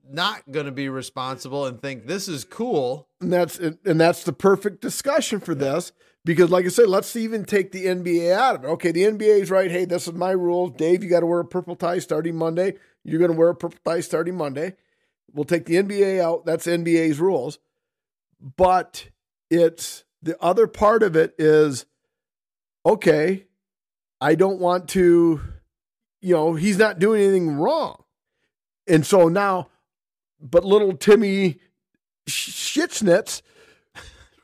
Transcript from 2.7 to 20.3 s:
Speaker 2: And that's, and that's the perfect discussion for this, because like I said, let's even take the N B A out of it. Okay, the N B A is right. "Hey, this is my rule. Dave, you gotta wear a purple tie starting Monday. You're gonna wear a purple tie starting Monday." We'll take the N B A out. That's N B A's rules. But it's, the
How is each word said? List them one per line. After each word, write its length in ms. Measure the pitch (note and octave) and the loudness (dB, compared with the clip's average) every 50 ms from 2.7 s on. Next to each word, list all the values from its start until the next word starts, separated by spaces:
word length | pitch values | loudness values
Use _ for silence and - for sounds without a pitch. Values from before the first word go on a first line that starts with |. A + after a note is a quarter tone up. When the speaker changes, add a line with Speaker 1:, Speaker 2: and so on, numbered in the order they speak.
| G3+ D3+ B2+ B2 C3+ D3 - _ _ _ | -4 -2 -2 -4 -6 -8 -12 _ _ _
Speaker 2:
And 100 | F3+ E3+ | -4 -2
that's, 280 | F3+ F3 F3 D#3+ - - | 0 0 0 -2 -4 -6
and 180 | F3 D#3 E3 - _ G3 D#3+ D#3+ | -6 -8 -8 -4 _ 0 2 4
that's 220 | E3 E3+ F3 - - | 4 2 2 0 -6
the 100 | F3+ C#3 | -8 -6
perfect 480 | - - G3 G3 G3 - G#3+ F3 - | 0 2 2 2 2 0 -6 -8 -6
discussion 580 | - C3+ - - - C#4 D4 D#4 - - A3+ F#3+ | -10 -10 -10 -6 -4 -2 -2 -2 -2 -2 -6 -6
for 140 | - F3 D#3+ | -6 -6 -6
this, 380 | C#3 C#3 C3+ C#3+ F3 F3 - - _ _ _ _ _ _ | -4 -2 -2 -2 -4 -6 -8 -16 _ _ _ _ _ _
because 240 | E3 E3 E3 F3+ E3 | 0 4 4 4 4
like 160 | F#3 F3+ F3+ | 4 2 0
I 40 | F#3 | 0
said, 180 | F3+ A#3+ A#3+ | 4 4 4
let's 280 | G3 F#3 G3+ - - - | 4 4 0 -2 -4 -6
even 300 | A#3 A3+ A3 A3+ G#3+ F3+ | -6 -6 -6 -6 -8 -6
take 260 | - G#3 G3 F#3 - | -2 -2 -2 -2 -4
the 160 | - F#3 F#3 | -8 -6 -4
N 140 | F#3 F#3 F3+ | -4 -4 -4
B 200 | F3 F3 E3+ E3+ E3+ | -2 -2 -2 0 2
A 100 | F3 F#3 | 2 2
out 200 | G#3 C4 C4 G#3 | 2 2 0 0
of 80 | C#3 B2+ | -2 -4
it. 40 | C#3+ | -6
Okay, 220 | E3 E3 - E3+ | -6 -2 -2 -2
the 140 | E3 E3+ F#3+ | 0 2 2
N 120 | G#3+ G#3+ | 0 0
B 120 | G#3 G#3+ G#3+ | 2 2 4
A 60 | G#3+ | 4
is 160 | G3+ G3 E3 | 4 2 2
right. 180 | F#3+ F#3+ F#3+ F3 | 0 0 0 0
"Hey, 160 | F3 F3+ F#3 | -2 -4 -2
this 220 | F3+ F3 F3 - | -2 -4 -6 -6
is 60 | F3 E3 | -8 -6
my 160 | F3 F3+ F#3 | -4 -2 -2
rule. 360 | F#3+ F#3 F3+ F3 F3 F3+ F3+ F3 | -2 0 0 -2 -2 -2 -2 -4
Dave, 340 | A#2+ - F3+ F3 F3+ F3+ G3+ | -4 -4 0 0 0 0 0
you 80 | E3+ | 0
gotta 160 | F3 E3+ E3+ | 0 0 2
wear 140 | E3 F3 F3 | 0 -2 -2
a 40 | E3+ | -4
purple 300 | E3+ - F3+ F3 F3 F3 | -4 -8 -8 -8 -8 -10
tie 240 | - F3+ E3+ F3 F3 | -6 -6 -4 -4 -6
starting 360 | - - D#3+ D#3 D#3+ F3 E3 | -6 -4 -6 -4 -4 -4 -4
Monday. 380 | D#3+ D#3+ E3 E3 F3 F#3 G3 G3 - _ _ _ _ _ | -4 -4 -2 -2 -2 -2 -2 -4 -8 _ _ _ _ _
You're 160 | E3 D3+ D#3+ | -6 -2 0
gonna 140 | F3 E3+ E3 | 2 2 4
wear 120 | D#3+ E3 E3+ | 4 2 2
a 60 | E3+ | 2
purple 220 | E3+ F3 E3+ - _ _ | 0 -6 -10 -10 _ _
tie 140 | D#3+ E3 F3 | -4 -4 -4
starting 360 | - - F3+ D#3+ E3+ F3 F#3 | -4 -4 -4 -4 -4 -4 -6
Monday." 400 | F3 D3+ C#3+ C3 C#3+ E3 F#3+ F#3+ _ _ _ _ _ _ _ _ _ _ _ | -6 -6 -6 -6 -6 -8 -8 -10 _ _ _ _ _ _ _ _ _ _ _
We'll 140 | _ D3 D3 | _ -10 -4
take 200 | - F3 E3 - | -2 -2 -4 -2
the 120 | D#3+ E3 | 0 0
N 80 | F#3 G3+ | 0 0
B 160 | G3 G3+ G3 | 0 0 0
A 200 | G3 F#3+ F#3+ F#3 | 0 2 2 0
out. 220 | E3+ E3 E3 E3 - | 0 0 -2 -2 -2
That's 180 | E3+ E3 D#3+ - | -4 -4 -4 -2
N 180 | E3+ F3 F3 E3+ | -2 -2 -2 0
B 140 | E3+ E3 | 2 2
A's 220 | E3 E3 D#3+ D3 C#3+ | 2 2 0 0 0
rules. 400 | F3 G3 F3+ C#3 A#2+ D3+ - - _ _ _ _ _ _ _ _ _ _ _ _ _ _ _ _ - C3+ - | 0 0 0 -2 -4 -6 -10 -14 _ _ _ _ _ _ _ _ _ _ _ _ _ _ _ _ -20 -16 0
But 520 | - F#3 F#3 F#3 F3+ E3 - - - - - _ _ _ _ _ _ _ _ D#3+ | 4 6 6 6 4 2 -2 -10 -20 -20 -20 _ _ _ _ _ _ _ _ 2
it's, 500 | E3+ E3+ E3 E3 - - - - - _ _ _ _ | 4 4 4 2 -2 -10 -14 -14 -16 _ _ _ _
the 200 | - D#3+ | -10 -8